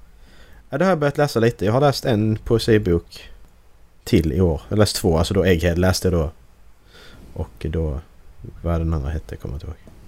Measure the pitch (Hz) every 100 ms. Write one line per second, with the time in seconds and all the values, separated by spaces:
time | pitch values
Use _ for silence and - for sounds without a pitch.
0 | - - - - - - - 139 185 165
1 | 143 143 143 113 113 - 95 120 147 -
2 | 139 107 110 107 - 113 - 107 98 85
3 | - - - - - _ - - - _
4 | - 101 78 71 90 73 - 104 104 -
5 | 98 80 - 98 85 143 87 85 92 90
6 | 92 87 73 - - - - - _ -
7 | - - - - - - 78 80 80 73
8 | - - - - 113 - 82 82 82 80
9 | 67 76 - - - 69 - - - -